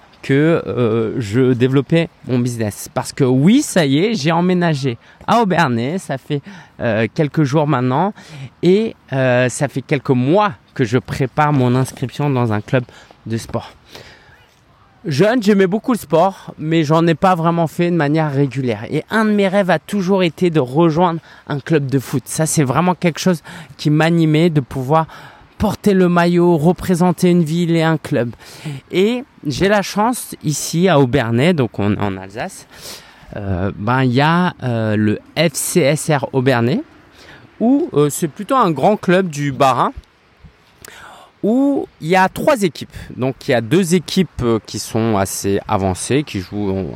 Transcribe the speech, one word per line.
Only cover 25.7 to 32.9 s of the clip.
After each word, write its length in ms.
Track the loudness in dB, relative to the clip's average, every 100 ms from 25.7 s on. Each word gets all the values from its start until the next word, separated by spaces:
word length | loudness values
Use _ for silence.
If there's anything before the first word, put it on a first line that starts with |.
| 0 2
le 160 | 4 4
maillot, 480 | 2 2 4 4 4
représenter 720 | 2 0 0 2 2 2 2
une 120 | 2
ville 340 | 2 0 0 0
et 60 |
un 140 | 2 0
club. 360 | -2 -2 -2 -6 -18 -16 -14 -14 -6
Et 320 | 0 0 0 -8 _ -8
j'ai 220 | -2 0
la 120 | 0
chance, 540 | 0 -2 -2 -2 -8 -8
ici, 420 | -6 -4 -4 0 2
à 140 | 4
Obernai, 540 | 4 2 0 2 2
donc 240 | 2 0 -2
on, 180 | -2 0
en 220 | -2 -6
Alsace, 480 | -10 -10 -10 -12 -20 -20 -18